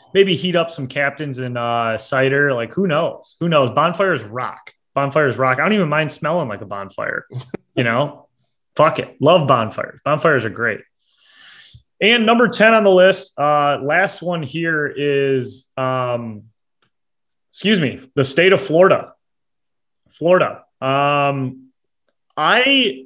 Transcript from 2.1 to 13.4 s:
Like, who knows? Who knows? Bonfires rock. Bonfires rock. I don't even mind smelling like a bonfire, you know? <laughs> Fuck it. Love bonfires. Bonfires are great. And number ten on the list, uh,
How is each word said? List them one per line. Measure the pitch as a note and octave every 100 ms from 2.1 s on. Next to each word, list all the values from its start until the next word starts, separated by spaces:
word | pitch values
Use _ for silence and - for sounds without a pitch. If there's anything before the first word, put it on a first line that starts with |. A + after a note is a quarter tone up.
| C3+ C3+ C#3 C#3+
Like, | A#2+ A#2
who | F3 G3
knows? | D3+ - - - -
Who | E3+
knows? | D3+ B2
Bonfires | A2 E3+ F3 F#3+ D3
rock. | G#2+ A#2+ A2+ - - _ _
Bonfires | C#3 C#3 D#3 D3 A2
rock. | C3 B2+
I |
don't | E3
even | G#3+ D#3+
mind | D3+ D3+
smelling | - D3+ F3 B2+
like | G2+
a | G2+
bonfire, | G2+ G2 - A2 - - B2+ - - _
you | -
know? | A#2+ A#2+ D3 - _ _ _
<laughs> | _ _ -
Fuck | D#3 D#3+
it. | - -
Love | C#3 F3+ C#3
bonfires. | B2 A2 - - -
Bonfires | C#3 D3 E3 C3+
are | A2
great. | G2 A#2 G2+ - _ _ _ _ _ - - - - _ -
And | G3+ A#3+ A3
number | A#3 A#3
ten | - A3
on | A3
the | G3+
list, | F#3 F#3 F#3 -
uh, | -